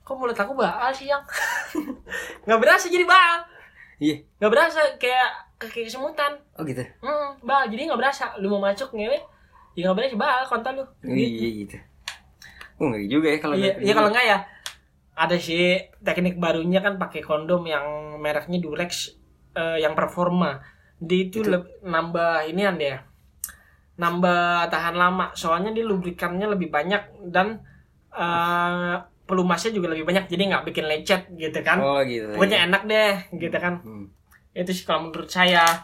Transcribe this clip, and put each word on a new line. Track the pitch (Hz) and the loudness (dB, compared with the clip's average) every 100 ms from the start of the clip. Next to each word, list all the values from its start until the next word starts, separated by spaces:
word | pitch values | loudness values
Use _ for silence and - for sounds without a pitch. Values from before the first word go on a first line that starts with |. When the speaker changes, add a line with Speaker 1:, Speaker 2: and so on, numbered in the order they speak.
Speaker 1:
kok | - | -10
mulut | 262 247 226 | -6 -4 -2
aku | 202 | -2
baal | 269 202 208 240 | 0 0 0 -2
sih, | 269 277 | -2 -2
Yang?" | 285 285 - - - - | -4 -2 -6 -4 -4 -4
<laughs> | 311 294 - - - - - | -8 -8 -12 -10 -10 -10 -12
Nggak | - 220 | 2 4
berasa | 247 370 349 | 8 6 4
jadi | 349 | 2
baal. | 349 370 349 339 339 - - - - _ | 6 8 8 4 -4 -20 -20 -20 -20 _
Speaker 2:
Iya. | 147 147 - _ | -2 -2 -8 _
Speaker 1:
Nggak | 208 | 4
berasa, | 233 330 311 302 - | 6 4 4 0 0
kayak, | 247 254 247 - - _ | 0 2 0 -2 -16 _
kayak | 226 226 226 | -12 -8 -8
kesemutan. | 240 285 302 233 196 _ | -6 -6 -2 -2 -4 _
Speaker 2:
Oh | - | -10
gitu? | 160 127 123 - | -8 -6 -8 -10
Speaker 1:
Hmm, | 247 294 285 277 | -4 -4 -4 -8
baal, | 233 277 247 | 0 2 2
jadi | 226 311 | -2 -4
nggak | 240 | 0
berasa. | 269 277 269 - | 0 0 -6 -4
Lu | 196 | -2
mau | 202 | 0
masuk | 196 202 269 | 0 -2 -4
ngewe, | 220 214 294 - _ _ _ _ | -6 -2 -4 -6 _ _ _ _
ya | - | -4
nggak | 180 185 | 0 2
berasa, | 262 220 | 0 0
baal, | 285 254 | 0 0
kontol | 254 226 240 | 0 -2 -4
lu. | 269 262 _ | -6 -10 _
Speaker 2:
Iya, | 254 247 | -4 0
Speaker 1:
Gitu. | - 113 | 0 0
Speaker 2:
iya, | 110 107 | -4 -4
gitu. | 101 - - _ - - _ _ - - - _ | -10 -14 -20 _ -16 -16 _ _ -20 -20 -20 _
Oh, | 156 | -2
ngeri | 110 101 | -2 0
juga | 139 160 | 2 2
ya | 151 | 0
kalau | 156 | 0
Speaker 1:
Iya, | 147 | 0
Speaker 2:
kayak | 196 | 0
Speaker 1:
iya, | 190 | 0
Speaker 2:
gitu. | 196 214 | 2 4
Speaker 1:
kalau | 208 | 4
nggak | 226 240 | 4 4
ya, | 196 - - - - _ _ _ - | 2 0 -14 -18 -18 _ _ _ -4
ada | 165 175 | 0 0
sih | 175 165 180 185 - _ | 0 0 2 2 -2 _
teknik | 190 160 180 175 | -4 0 -2 0
barunya | 170 165 165 185 | -2 0 2 2
kan | 196 190 | 2 -2
pakai | 175 156 | -6 -8
kondom | 151 151 160 180 | -4 -4 0 -2
yang | 170 151 147 151 151 151 | 0 -4 -4 -8 -10 -6
mereknya | 151 151 147 180 | -4 -4 -2 -4
Durex, | 160 147 180 - - - _ _ _ | -4 -6 -6 -6 -10 -14 _ _ _
eh, | - 165 165 | -6 -4 0
yang | 156 | 0
performa. | 156 160 - 175 180 165 135 - _ _ _ | 0 -2 0 0 2 0 -2 -12 _ _ _
Dia | 165 180 | 0 0
itu | 190 208 | 0 -2
Speaker 2:
Itu | 214 | 0
Speaker 1:
leb-, | 180 175 - | 0 -2 -14
nambah | 190 165 170 170 170 160 156 | -4 -2 -2 0 2 0 -2
inian | 170 202 175 | 0 0 0
dia. | 143 135 - _ _ _ - - _ _ _ - | -4 -6 -14 _ _ _ -16 -16 _ _ _ -4
Nambah | 170 175 180 175 175 175 170 | -2 2 2 4 2 2 0
tahan | 170 170 | -2 -2
lama, | 175 180 180 170 | 2 2 2 -4
soalnya | - 170 165 202 | -4 0 0 0
dia | 220 | -2
lubrikannya | 226 190 175 175 180 180 214 | -2 -2 -2 -4 -4 -2 -2
lebih | 202 165 | -2 -2
banyak | 151 160 202 - - 185 | -2 0 -2 -2 -16 -4
dan, | 180 196 226 - - _ _ _ | 0 0 -4 -16 -20 _ _ _
eh, | - 175 170 170 175 175 180 175 180 180 _ | -6 -2 0 0 0 0 -2 -4 -4 -8 _
pelumasnya | - 185 180 175 226 | -4 0 2 0 0
juga | 220 170 | -2 -2
lebih | 160 | -4
banyak, | 160 185 180 | 0 0 0
jadi | 170 196 | -2 0
nggak | 156 151 | 0 -2
bikin | 165 | -6
lecet | 156 156 - 185 - | -2 -4 0 0 0
gitu | 170 160 156 | -8 -6 -4
kan. | 151 143 | 2 2
Speaker 2:
Oh, | 139 139 | 4 2
gitu, | 135 120 107 | 2 0 -4
Speaker 1:
Pokoknya | 107 190 202 | 2 4 4
Speaker 2:
iya. | 175 | 4
Speaker 1:
enak | 190 | 2
deh, | 214 214 214 196 - | 2 4 4 2 -4
gitu | 180 165 - | -8 -4 -2
kan. | 175 175 | -2 -4
Speaker 2:
Hmm. | 180 107 98 _ _ _ _ | -8 -16 -16 _ _ _ _
Speaker 1:
Itu | - 180 | -8 -4
sih | 180 | -4
kalau | - 160 165 | -2 -2 -2
menurut | 160 160 | -10 -6
saya. | 180 180 175 165 170 | 2 4 6 6 2